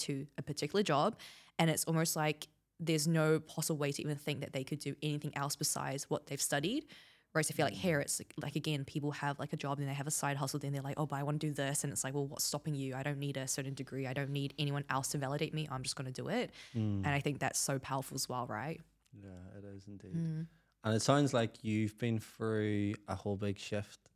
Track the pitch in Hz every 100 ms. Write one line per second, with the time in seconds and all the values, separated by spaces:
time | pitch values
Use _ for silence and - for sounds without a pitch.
0 | - 139 147 - 139 143 147 196 202 143
1 | 175 - - - - - 165 151 - 165
2 | 165 165 151 151 - _ _ - 165 156
3 | 151 165 156 156 156 - - 151 143 139
4 | 147 143 - 139 139 135 131 135 143 139
5 | 151 147 147 147 139 - 147 - 143 139
6 | - - - 139 - 143 160 277 - -
7 | - - _ 156 156 156 143 - 190 151
8 | 139 - - - 143 156 156 147 139 151
9 | 147 143 143 143 143 156 143 139 139 139
10 | 143 - 143 143 139 147 139 143 139 143
11 | 151 139 143 151 156 143 139 143 139 139
12 | 135 143 139 - - 147 - 143 135 131
13 | 143 139 143 139 131 - 135 135 135 131
14 | 131 135 139 143 139 - 143 143 156 135
15 | 131 151 135 147 160 156 151 131 127 -
16 | 131 127 123 226 - - - 117 107 101
17 | 131 143 147 139 135 - - 135 - 139
18 | - 135 - 123 120 107 139 165 - _
19 | _ 110 98 90 92 101 101 98 98 101
20 | 95 165 165 156 165 _ _ _ 110 110
21 | - 143 143 123 113 - 110 107 107 -
22 | 120 113 - - 113 107 107 104 101 -
23 | - 98 104 98 104 98 - 104 101 -
24 | _